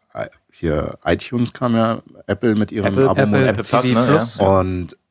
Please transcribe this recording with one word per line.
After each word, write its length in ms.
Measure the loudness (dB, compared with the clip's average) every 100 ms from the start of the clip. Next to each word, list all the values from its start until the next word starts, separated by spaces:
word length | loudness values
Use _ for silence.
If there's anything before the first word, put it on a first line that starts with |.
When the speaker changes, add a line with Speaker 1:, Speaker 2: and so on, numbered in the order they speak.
| _ -12
Speaker 1:
äh, 100 | -12 -14 _
hier 460 | _ -4 -2 -4 -10 -8
iTunes 480 | -8 -4 -4 -4
kam 220 | -4 -2 0
ja, 260 | 0 -4 -10 -12 -6
Apple 300 | -2 0 0
mit 160 | -2
ihrem 160 | -2 -2
Speaker 2:
Apple, 160 | 2 2
Speaker 1:
Abo-Modell. 380 | 2 2 2 2
Speaker 2:
Apple 140 | 0
Plus, 180 | 0 0
Speaker 3:
T 100 | 2
V 60 | 2
Speaker 2:
ne? 80 | 4
Speaker 3:
Plus. 300 | 2 0 0
Speaker 2:
Ja. 200 | 2 4
Speaker 1:
Und 380 | 2 -4 -8 -14 _